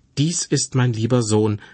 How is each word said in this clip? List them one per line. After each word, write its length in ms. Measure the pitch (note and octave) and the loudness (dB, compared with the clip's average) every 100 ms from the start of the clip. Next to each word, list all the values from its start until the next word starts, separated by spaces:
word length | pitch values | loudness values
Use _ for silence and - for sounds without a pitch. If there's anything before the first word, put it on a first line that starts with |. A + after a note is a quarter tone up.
| _ - | _ -4
‚Dies 280 | D3+ E3+ - | -2 -2 -4
ist 280 | C#3+ - C3 | -4 -2 0
mein 180 | B2 | 0
lieber 280 | A2 A2+ B2+ | 0 0 0
Sohn, 380 | A2 G#2+ G#2+ G#2 - | 2 2 2 -2 -8